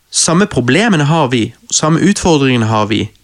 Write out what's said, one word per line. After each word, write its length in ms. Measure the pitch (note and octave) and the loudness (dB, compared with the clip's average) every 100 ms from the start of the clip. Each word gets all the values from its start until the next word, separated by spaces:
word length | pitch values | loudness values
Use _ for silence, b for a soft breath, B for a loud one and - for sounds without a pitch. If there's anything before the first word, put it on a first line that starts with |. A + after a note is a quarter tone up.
| _ | _
samme 340 | - - E3 G#3 | -4 0 0 0
problemene 580 | E3+ B2 D#3+ A#3 E3 | -2 0 0 2 2
har 240 | C#3+ E3 C3 | 2 0 0
vi, 240 | B2 A2+ - - | -2 -4 -8 -8
samme 260 | - D#3 D#3+ | -4 0 2
utfordringene 680 | F#3 G#3 F#3 D3+ C3+ B2 A2 | 2 0 0 2 2 0 0
har 200 | A2 G#2 | 0 0
vi 240 | G#2 G#2+ - | -2 -4 -10